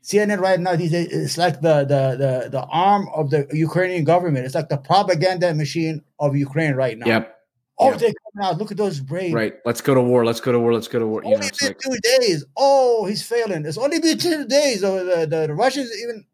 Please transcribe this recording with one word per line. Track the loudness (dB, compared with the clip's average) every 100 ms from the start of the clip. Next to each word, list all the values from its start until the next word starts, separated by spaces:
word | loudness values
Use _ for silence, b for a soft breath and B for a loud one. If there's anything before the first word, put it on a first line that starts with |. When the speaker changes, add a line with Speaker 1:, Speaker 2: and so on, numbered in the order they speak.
Speaker 1:
C | 2 2
N | 2
N | 0
right | 2 2
now, | 2 0
these | 0
days, | 0 -2
it's | -4 -4 0
like | 0 2
the, | 2 2
the, | 4 2 0 0 -2 -2
the, | -4
the | -6
arm | -4 0 2 2 0
of | -4 0
the | 0 0
Ukrainian | -2 0 0 0 0
government. | 2 2 2 -2 -2
It's |
like | -6 -4
the | -6
propaganda | 2 2 2 0 0 0 0
machine | 0 -4 -2 -4 -4 _ _
of | -2 0
Ukraine | -2 -2 0
right | 0 -2 -2
now. | 0
Speaker 2:
Yep. | 0 -2 -18 _ _ _ 2
Speaker 1:
"Oh, | 2
Speaker 2:
Yeah. | 4
Speaker 1:
they're | 0 -2 -14
coming | -6 -4
out. | -2
Look | -6
at | -4
those | -4 -4
brave." | -8 -6 -4
Speaker 2:
Right. | -2 -4 -4
"Let's | -6 -2
go | 2
to | 2
war. | 4 4
Let's | 2 0
go | 0
to | 2
war. | 2
Let's | 0 -2
go | -4
to | -2
war." | -4
You | 0
Speaker 1:
Only | 0
Speaker 2:
know, | 0
it's | -4
Speaker 1:
been | -4
Speaker 2:
like | -4
Speaker 1:
two | -6 -2 2 2
days. | 2 0 -4 0
"Oh, | 4 6 4 2 0
he's | -6
failing." | -4 -4 -2 -4 -6
It's | -4
only | -2 0
been | 0 0
two | -2 -2 0
days. | 2 2 0
Oh, | -2 -2
the, | 0 0 0
the, | -2 -2
the |
Russians | 0 0 0 -8 -8
even | -10 -10 _